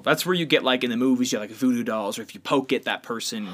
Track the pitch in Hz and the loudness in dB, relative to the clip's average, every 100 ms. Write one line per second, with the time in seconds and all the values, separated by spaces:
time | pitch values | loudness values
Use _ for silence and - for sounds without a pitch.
0 | - 156 175 180 160 151 127 127 123 120 | 2 0 2 0 4 2 4 2 0 2
1 | 131 127 123 117 104 107 127 120 117 110 | 2 2 2 -2 -4 0 0 2 0 -2
2 | 101 110 107 101 - 143 135 127 - 98 | -2 -4 -10 -12 0 0 2 -2 0 -4
3 | - 113 - 110 101 | -4 -6 -6 -6 -8